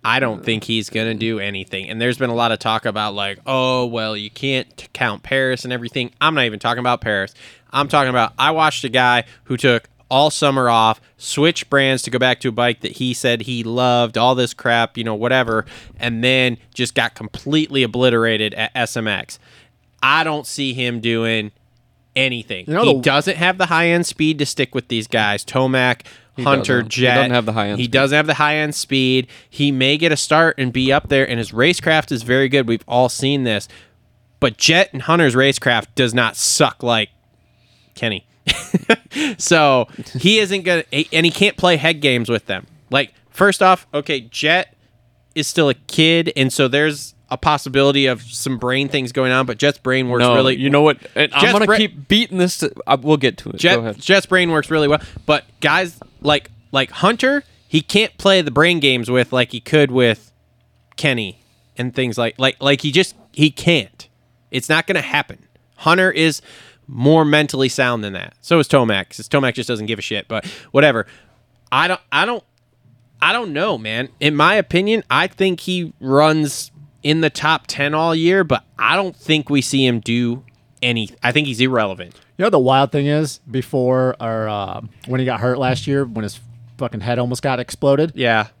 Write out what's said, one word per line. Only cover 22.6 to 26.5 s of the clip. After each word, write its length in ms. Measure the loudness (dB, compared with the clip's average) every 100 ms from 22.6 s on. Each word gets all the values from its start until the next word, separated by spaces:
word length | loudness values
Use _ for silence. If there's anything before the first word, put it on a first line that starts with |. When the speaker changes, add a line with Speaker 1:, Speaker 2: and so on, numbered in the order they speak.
| -6
Speaker 2:
You 80 |
know 100 | 0
Speaker 1:
He 100 | 2
Speaker 2:
the 60 | 2
Speaker 1:
doesn't 340 | 2 0 -2 0
have 220 | -2 0
the 80 | 0
high-end 380 | 2 2 2 -2
speed 320 | -2 -2 0
to 60 | -4
stick 280 | -4 -4
with 140 | -4 -6
these 180 | -6 -2
guys. 380 | 0 0 -2
Tomac, 580 | -4 -2 0 2 0 -2 -8 -20 _
Speaker 3:
He 80 | -4
Speaker 1:
Hunter, 360 | 0